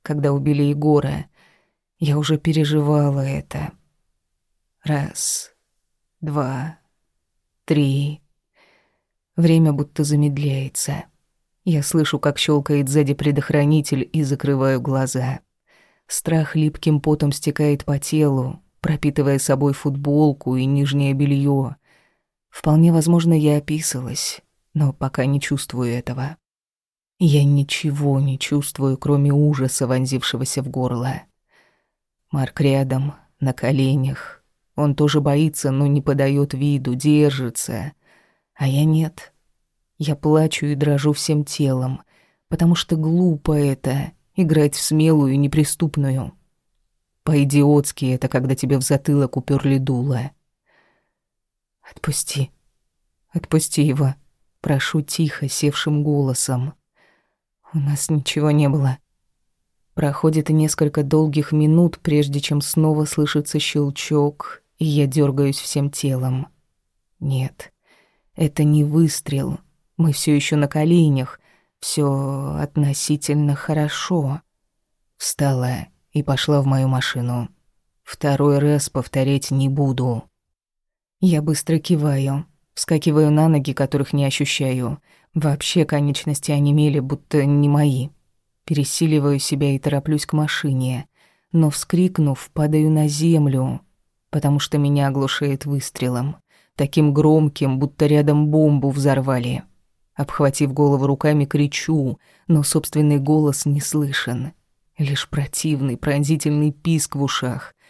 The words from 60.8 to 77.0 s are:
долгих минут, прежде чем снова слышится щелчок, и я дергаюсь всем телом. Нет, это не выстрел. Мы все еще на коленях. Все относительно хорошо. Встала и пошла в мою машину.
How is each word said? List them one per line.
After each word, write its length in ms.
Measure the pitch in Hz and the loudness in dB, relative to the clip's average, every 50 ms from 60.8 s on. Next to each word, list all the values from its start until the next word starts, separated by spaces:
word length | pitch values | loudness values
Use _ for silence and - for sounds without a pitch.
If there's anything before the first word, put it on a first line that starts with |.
| 156 147 - 151 | -2 0 0 -2
долгих 480 | 147 139 156 156 156 151 143 151 143 - | -2 0 2 2 2 2 0 -2 -2 0
минут, 480 | 156 151 151 151 156 170 175 160 - - | 0 2 4 4 4 4 4 2 0 -2
прежде 400 | - 165 147 147 147 143 143 143 | -2 0 2 2 2 0 -2 -4
чем 220 | - - 147 147 | -2 -2 -2 -2
снова 460 | - - - 160 156 156 151 151 151 | -2 -2 0 0 2 2 2 0 -2
слышится 520 | 151 - 160 151 143 - 151 147 - - 151 | -2 -2 -2 -2 0 0 -2 -2 -2 -4 -4
щелчок, 1040 | 147 - - 151 147 143 139 - - - 151 147 143 147 147 - - - - - _ _ _ - | -4 -2 -2 -2 -2 -2 -4 -6 -4 -2 0 2 2 0 -2 -6 -12 -14 -16 -18 _ _ _ -4
и 60 | 160 | -2
я 240 | 156 147 147 143 135 | 0 2 2 2 2
дергаюсь 500 | 131 156 143 143 131 139 143 139 139 - | 2 2 2 2 2 2 0 0 0 -4
всем 320 | - - - 147 143 143 | -6 -6 -4 -2 -2 -2
телом. 560 | 143 - - 139 131 127 127 131 127 131 135 - _ _ _ _ _ _ _ _ _ _ _ _ _ - | -4 -4 -4 -2 -2 -2 -2 -2 -4 -4 -6 -10 _ _ _ _ _ _ _ _ _ _ _ _ _ -8
Нет, 540 | 170 139 135 127 131 - - - - - _ _ _ _ _ _ _ _ _ _ _ _ _ | -6 -4 -2 -2 -4 -6 -8 -14 -20 -20 _ _ _ _ _ _ _ _ _ _ _ _ _
это 260 | - 160 147 - - | -2 -2 -2 0 2
не 220 | 151 151 151 151 147 | 2 4 4 4 4
выстрел. 760 | 147 151 165 165 151 - - - - 143 139 135 127 147 - _ _ _ _ _ _ _ | 2 4 2 2 2 2 -2 -6 -4 -4 -4 -4 -4 -6 -8 _ _ _ _ _ _ _
Мы 160 | - 165 156 | 0 0 0
все 200 | 143 - - 151 | 0 0 0 2
еще 240 | 147 143 - - 151 | 2 2 2 0 0
на 120 | 151 143 139 | 0 0 0
коленях. 720 | - 156 151 165 170 175 160 151 139 135 127 - - - _ _ _ _ _ _ _ _ | 0 0 2 4 6 6 6 4 4 2 -2 -6 -10 -18 _ _ _ _ _ _ _ _
Все 760 | - - - 151 143 143 139 135 139 135 139 135 139 143 151 151 | -10 -6 -2 0 0 0 0 -2 -2 -4 -6 -6 -6 -6 -6 -4
относительно 960 | 147 143 - 151 147 143 139 - - - 151 143 - - 143 151 147 147 143 | -6 -4 0 0 0 0 0 -2 -2 -2 -2 -2 -2 -2 0 0 2 0 0
хорошо. 880 | - - - 156 151 151 151 - - - - 185 165 143 135 143 165 - _ _ _ _ _ _ _ _ _ _ _ _ _ _ | -2 -2 -2 -2 0 -2 -2 -4 -6 -4 -2 -2 -2 -2 -2 -4 -8 -10 _ _ _ _ _ _ _ _ _ _ _ _ _ _
Встала 720 | - - - - - 143 139 131 127 123 123 127 - - - _ _ _ _ - | -10 -8 -6 -4 -2 0 0 0 0 -2 -2 -4 -6 -8 -12 _ _ _ _ -4
и 60 | 151 | -4
пошла 400 | 143 147 135 131 - 151 147 143 | -2 0 -2 0 0 2 2 2
в 40 | 135 | 2
мою 220 | 135 135 135 135 135 | 2 2 2 2 2
машину. 640 | 131 123 | 0 0